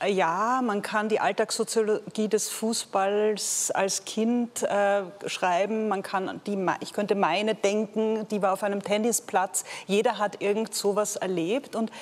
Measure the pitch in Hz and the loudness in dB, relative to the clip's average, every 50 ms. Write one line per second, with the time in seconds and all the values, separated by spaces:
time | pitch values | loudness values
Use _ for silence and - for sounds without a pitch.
0 | 170 196 208 185 175 165 170 190 214 233 254 262 254 226 202 208 202 - 208 214 | 0 0 2 2 2 2 2 2 2 2 2 2 2 0 0 -2 -2 -2 -2 0
1 | 208 220 214 - - 185 202 - 220 214 - - 220 - - 226 220 208 214 - | 0 2 0 2 2 2 2 2 0 0 0 -2 -2 0 2 2 2 2 2 0
2 | - 180 - 214 214 196 214 208 - - - - 220 220 226 - - - - 190 | -2 -4 -4 -2 0 2 2 0 0 0 -4 -2 -2 -2 -2 -2 -4 -2 0 0
3 | 196 196 208 208 214 214 208 202 - - - - - - - - 190 190 190 - | 2 2 2 2 2 2 0 0 -2 -2 -2 -2 -2 0 0 0 0 0 0 -4
4 | - - - 214 220 233 240 240 240 226 - - - - 196 202 202 202 202 202 | -6 -4 -2 0 2 2 2 0 0 -2 -4 -4 -2 0 2 2 2 2 2 0
5 | 190 175 - - - 156 - - 190 185 185 190 202 196 220 220 220 214 196 196 | 0 -4 -10 -10 -8 -8 -4 0 0 2 2 2 2 2 0 0 0 0 0 -2
6 | 190 - - 190 190 98 - - - 208 202 196 185 165 151 - 151 - - 208 | -2 -2 -2 -2 -2 -2 -6 -6 -4 -4 -2 0 0 0 0 -2 -4 -6 -4 -2
7 | 208 185 208 202 190 156 170 202 208 220 208 - - 196 208 214 220 208 - 220 | 0 0 2 2 2 2 2 2 0 0 0 2 2 2 2 2 -2 -2 0 0
8 | 220 220 220 214 214 - 214 202 196 190 190 196 214 196 202 202 - 190 208 214 | 0 2 0 0 -2 -2 -2 0 2 2 0 0 0 -2 -2 -2 -2 0 0 2
9 | 214 240 220 - - - - 185 185 190 - - - - - - - - 196 208 | 2 2 0 0 -2 0 0 0 0 0 -2 -4 -6 -6 -12 -10 -4 0 2 2
10 | 240 247 214 196 208 202 - - 185 202 202 220 220 - - - - 202 190 208 | 2 2 2 0 -2 -2 -2 -2 0 0 0 0 0 -2 -4 -2 0 2 2 2
11 | 208 202 - - - 185 185 170 160 180 233 277 277 - - 220 226 - - - | 0 0 -2 -4 -2 -2 0 0 0 0 0 -2 -2 -4 -4 -4 -4 -4 -6 -10